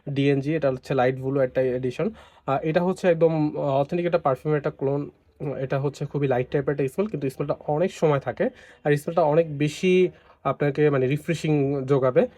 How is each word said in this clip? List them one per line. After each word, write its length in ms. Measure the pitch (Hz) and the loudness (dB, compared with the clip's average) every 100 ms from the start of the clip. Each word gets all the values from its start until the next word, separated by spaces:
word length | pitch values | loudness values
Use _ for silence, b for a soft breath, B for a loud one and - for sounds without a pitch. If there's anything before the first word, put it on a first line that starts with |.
| 147 | -6
ডিএনজি, 460 | 139 139 139 135 160 | 0 2 2 0 -2
এটা 160 | 139 | -2
হচ্ছে 220 | 127 - | -2 -2
লাইট 220 | 135 127 131 | 0 0 0
ব্লু 240 | 131 139 | -2 0
একটা 220 | 127 135 | 0 0
এডিশন। 500 | 131 131 127 - 196 220 B B - | 0 -2 -4 -4 -6 -6 B B -4
আহ, 120 | 135 | -2
এটা 200 | 160 175 | 0 0
হচ্ছে 240 | 180 185 185 | 0 0 0
একদম, 500 | 165 165 160 151 156 | 4 4 4 0 0
আহ, 60 | |
অথেন্টিক 420 | 147 135 143 175 175 | 0 0 0 -2 0
একটা 120 | 170 | 0
পারফিউমের 400 | 143 131 156 151 | 0 -2 0 -2
একটা 120 | 147 | -2
ক্লোন। 400 | - 135 143 143 - _ - | -4 -2 -2 -6 -14 _ -10
উম, 160 | 147 127 | -8 -6
এটা 240 | 135 139 | -4 -2
হচ্ছে 260 | 143 - 147 | -2 -4 -6
খুবই 220 | 143 139 | -2 0
লাইট 220 | 123 123 | 0 0
টাইপের 220 | 147 139 | -2 0
একটা 220 | 143 135 | -2 -2
স্মেল, 140 | - 214 | -2 -4
কিন্তু 220 | 151 139 | -4 -4
স্মেলটা 260 | - 147 - - | -4 -6 -4 -4
অনেক 260 | 151 190 | -2 -2
সময় 260 | - 160 139 | 0 2 2
থাকে, 300 | 127 113 233 B B B | -2 -2 -4 B B B
আর 140 | 151 147 | 0 0
স্মেলটা 240 | - 170 | 0 0
অনেক 360 | 151 156 160 143 | 4 4 2 -2
বেশি 520 | 151 - 185 185 180 b b b | -4 0 2 4 2 b b b
আপনাকে, 460 | 143 131 147 143 151 | -4 -2 -2 2 2
মানে, 180 | 139 127 | 2 0
রিফ্রেশিং 760 | 151 175 160 156 151 139 139 127 | -2 -4 -4 0 0 0 -2 0
যোগাবে। 420 | 139 127 156 247 | 2 4 2 2